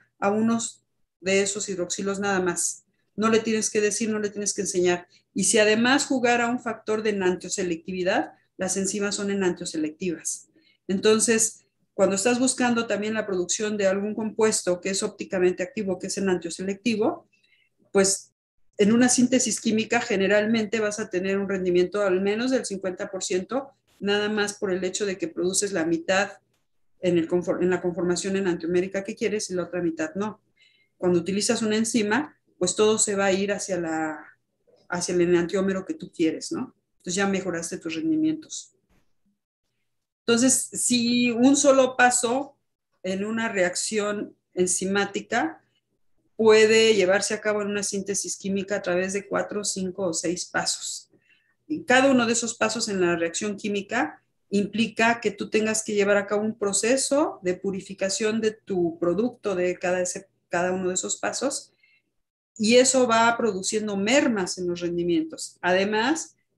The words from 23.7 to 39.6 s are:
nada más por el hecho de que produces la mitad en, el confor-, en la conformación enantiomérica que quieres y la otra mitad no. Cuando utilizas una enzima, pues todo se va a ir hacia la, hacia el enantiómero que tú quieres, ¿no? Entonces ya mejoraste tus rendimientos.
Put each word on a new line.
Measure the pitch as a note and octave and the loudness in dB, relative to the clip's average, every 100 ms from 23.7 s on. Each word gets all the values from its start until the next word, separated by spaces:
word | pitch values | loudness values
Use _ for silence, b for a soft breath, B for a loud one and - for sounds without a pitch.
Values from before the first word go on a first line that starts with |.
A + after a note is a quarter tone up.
| _ _ - | _ _ -8
nada | G3 G#3 G#3 | 0 0 0
más | G#3+ G3+ - | 0 -2 -2
por | G3+ | -2
el | F#3 | -2
hecho | F#3 F#3 G3+ | -2 -4 -4
de | F#3+ | -4
que | E3 | -6
produces | - F3+ F#3 G3+ | -4 -2 0 -2
la | F#3 D#3+ | -2 0
mitad | E3 F3+ F#3+ G3+ - _ _ _ _ _ _ | -2 0 0 0 -6 _ _ _ _ _ _
en, | F#3 F3 | 0 0
el | D#3+ | 2
confor-, | F3 F3 - | 0 0 0
en | F3+ | 0
la | F3 | 0
conformación | F3+ F3 F3 F3 G3 F#3+ | -2 -2 -2 -2 -2 -2
enantiomérica | F#3+ F3 E3 F3+ F#3+ G3 | 0 -2 -2 -2 -2 -4
que | G3 A3 | -8 -4
quieres | G#3+ G#3 - | -4 -2 -4
y | |
la | F3+ | -6
otra | F3 F3+ | -4 -4
mitad | E3+ D#3+ D#3 F#3+ | -4 -2 -4 -4
no. | G#3+ G3+ _ _ b b b _ | -6 -8 _ _ b b b _
Cuando | F#3 F3 | 0 2
utilizas | E3 G3 G3+ A3+ | 2 -2 0 0
una | G#3+ G#3+ | 0 0
enzima, | A3 A#3+ G#3 A3+ D4+ - _ - | 2 0 2 0 -2 -10 _ -4
pues | F3 - | -2 2
todo | G#3+ A3 | 2 2
se | G#3+ G3 | 0 0
va | G3 | 2
a | |
ir | F#3+ G3+ | 2 0
hacia | G3 - F3+ | -4 -4 -4
la, | E3 D#3+ D#3 D3+ - _ _ _ _ _ - | -4 -4 -4 -6 -14 _ _ _ _ _ -8
hacia | F3+ F3 | -6 -2
el | F3+ | 0
enantiómero | F3 F3 E3+ G3 G3 F#3+ - | 4 4 2 0 0 -2 -6
que | |
tú | D#4 - | -10 -10
quieres, | - D#3+ - - | -2 -2 -2 -6
¿no? | E4 C4 - _ _ | -8 -8 -14 _ _
Entonces | F#3 F3+ | -8 -2
ya | G3 | 0
mejoraste | F#3+ F#3 E3+ E3+ F3+ | 0 -2 -4 -6 -8
tus | E3 | -8
rendimientos. | D#3+ D#3+ D#3 D#3 D#3 - - - _ _ _ _ _ _ _ _ _ | -4 -2 0 0 -2 -6 -14 -16 _ _ _ _ _ _ _ _ _